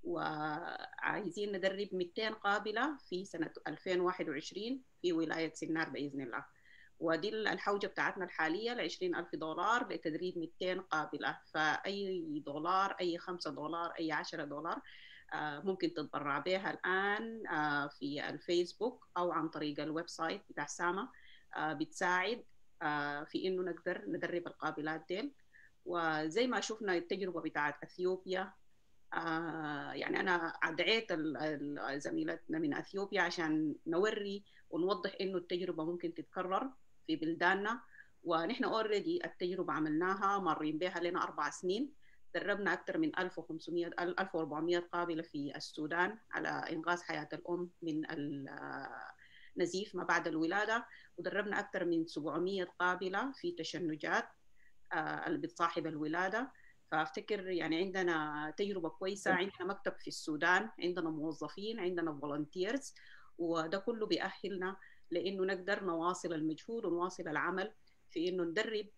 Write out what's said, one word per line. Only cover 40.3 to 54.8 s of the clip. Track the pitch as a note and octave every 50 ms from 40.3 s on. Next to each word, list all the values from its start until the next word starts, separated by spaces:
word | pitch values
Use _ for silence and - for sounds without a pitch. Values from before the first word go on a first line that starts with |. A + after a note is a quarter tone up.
| G3+ G3
مارين | F#3+ E3+ D3+ D3 D#3 D3+ D#3 D3+
بيها | F3+ F3+ F3+ F3
لنا | E3+ E3+ F3 D#3+ -
أربع | - - - D3 D3
سنين، | - - - F3+ F#3+ A3 C#4+ C#4 - - - - - - - - -
دربنا | F3 - F#3 G3+ G3 G3+ F3+ E3+
أكثر | F#3 - - F#3 D#3+
من | D#3+ D#3 - -
ألف | F#3 F3+ - -
وخمسمية، | D#3+ - D#3+ D#3+ - - D#3+ F3 E3+ E3+
ال-، | - - F3 F3 F3+ -
ألف | F#3+ G3 -
وأربعمية | E3 D#3+ D3 D3 D3+ D#3+ E3+ F3 F3
قابلة | F3 - - F3 F3 F3 E3 D#3+
في | E3+ - - D3+ C#3+ - -
السودان | D#3 - - - - D3+ D3+ E3 E3+ F3+ G3 G#3+ A3+ - -
على | - - D#3+ D#3
إنقاذ | D3+ C#3+ - - E3 E3 D#3+ E3+ F3 F3
حياة | - - D#3+ D3+ D3 - -
الأم | - - - F3 F3 F3 F3 - -
من | - E3 D3+ D#3 D#3 -
ال-، | D#3+ - C#3+ C#3+ C#3+ C#3+ C3+ C#3
آه، | D3 C#3+ C#3 C#3 C3+ C3+ C3+ - A#2+ - - - - - - - - - - - - -
نزيف | F3+ E3+ - F#3 G#3 - -
ما | F3+ E3+
بعد | F3 E3+ E3+ D#3+ E3+
الولادة، | D#3 D#3+ D#3+ E3 F#3 G3+ G#3+ G#3 A3 A#3 A#3+ - - - - - - -
ودربنا | E3+ - F3+ G3 G#3 G#3 G3 -
أكثر | G3+ - - F#3+ F3+
من | F3 E3+ E3 D#3+ E3
سبعمية | - E3+ D3 D#3 C#3+ D#3 F3 F#3 G3 F#3+ F3+ F3 - -
قابلة | F3+ G3 G3+ F3+ G3+ F#3 F#3 G3+ A#3 C#4
في | C4+ - - F3
تشنجات، | E3+ - D#3+ - - G3 F3+ D#3+ D#3 D3+ E3+ E3 F3+ G#3+ A#3 - - - - - - - - - - -